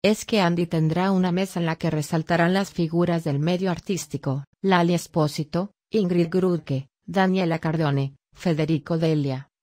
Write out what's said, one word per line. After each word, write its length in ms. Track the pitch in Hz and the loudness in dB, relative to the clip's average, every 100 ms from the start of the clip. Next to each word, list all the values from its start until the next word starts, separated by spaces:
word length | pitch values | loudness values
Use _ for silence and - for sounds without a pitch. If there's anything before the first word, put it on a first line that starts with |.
Es 220 | 208 220 | 2 0
que 160 | - 220 | 0 0
Andy 260 | 175 175 170 | 2 0 -2
tendrá 460 | 165 160 165 190 | 0 0 0 2
una 180 | 190 185 | 2 2
mesa 300 | 175 190 - | 0 -2 -2
en 60 | 170 | -4
la 100 | 160 | -2
que 140 | 170 | -2
resaltarán 640 | 156 147 165 156 170 170 | -2 -2 -4 0 2 2
las 160 | 190 196 | 2 -2
figuras 520 | - 165 170 175 170 | -4 -2 0 0 0
del 160 | 165 139 | -2 -2
medio 320 | 156 180 190 | 0 0 -2
artístico, 720 | 170 - 180 - 139 - 135 139 _ | -4 -4 -6 -6 -6 -4 -6 -6 _
Lali 320 | 196 180 170 | 2 4 4
Espósito, 760 | 170 - 175 151 - 147 170 196 _ _ | 0 -2 0 0 -2 -6 -4 -6 _ _
Ingrid 380 | 220 185 175 165 | -2 2 2 2
Grudke, 600 | 185 185 175 - 135 135 _ - | 2 2 0 -2 -6 -6 _ -6
Daniela 540 | 180 185 185 175 160 | 0 2 2 0 0
Cardone, 560 | 160 160 156 139 139 139 _ | -2 0 0 0 -2 -8 _
Federico 640 | - 185 151 156 160 - 165 | -6 -2 0 2 0 0 0
Delia, 540 | 160 156 139 131 - _ | 2 2 0 -4 -10 _